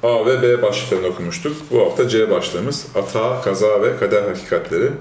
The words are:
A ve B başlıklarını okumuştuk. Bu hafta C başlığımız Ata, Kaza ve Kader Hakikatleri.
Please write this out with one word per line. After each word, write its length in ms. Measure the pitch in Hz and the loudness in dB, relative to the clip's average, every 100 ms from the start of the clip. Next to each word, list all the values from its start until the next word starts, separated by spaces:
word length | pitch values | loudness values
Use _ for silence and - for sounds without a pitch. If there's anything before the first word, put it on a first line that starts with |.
A 240 | 120 117 110 | 2 2 2
ve 160 | 127 | 2
B 200 | 120 120 | 4 4
başlıklarını 440 | 104 - - 95 90 | 2 0 -2 -2 -2
okumuştuk. 500 | 87 85 82 147 151 - | -4 -6 -6 -6 -8 -2
Bu 100 | 120 | 2
hafta 280 | 95 - 123 | 2 2 0
C 220 | 110 107 | 2 2
başlığımız 560 | 90 - 87 117 143 - | 0 0 -4 -4 -6 -4
Ata, 460 | 101 - 113 113 127 | -4 -2 -2 -2 -2
Kaza 420 | - 95 107 104 | -2 2 2 4
ve 140 | 113 - | 2 0
Kader 260 | 101 104 | 0 2
Hakikatleri. 680 | 101 92 - 87 - 82 127 147 | 0 -6 -2 -4 0 0 0 -2